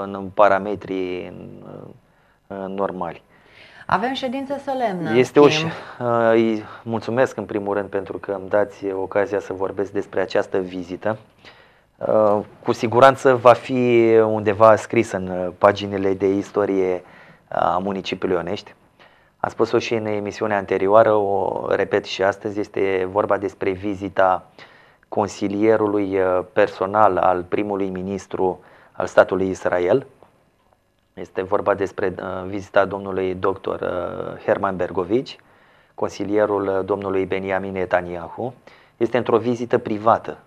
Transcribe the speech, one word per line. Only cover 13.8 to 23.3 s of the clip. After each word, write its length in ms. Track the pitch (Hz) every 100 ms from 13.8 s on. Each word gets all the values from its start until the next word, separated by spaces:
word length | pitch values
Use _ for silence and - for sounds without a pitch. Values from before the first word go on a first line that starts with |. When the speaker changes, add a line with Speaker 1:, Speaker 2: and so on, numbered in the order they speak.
| 123 117 113 113 110
Speaker 1:
undeva 500 | 107 107 98 110 104
scris 340 | - 117 110
în, 180 | 95 92
uh, 200 | 90 90 85
paginile 560 | 101 101 101 101 98
de 120 | 95 98
istorie 680 | 101 95 104 101 98 92 90 - - - - -
a 300 | 50 82 87
municipiului 540 | 98 95 90 95 92 90
Onești. 380 | 85 104 - - _ _ - _ _ _
Am 100 | -
spus-o 280 | - 113 120
și 160 | -
în 120 | 113 107
emisiunea 500 | 104 101 - 110 101
anterioară, 560 | 95 95 95 107 110
o 540 | 107 98 98 92 - -
repet 360 | 98 95 104
și 180 | - -
astăzi, 380 | 98 101 107 101
este 480 | 101 107 98 92 92
vorba 260 | 98 104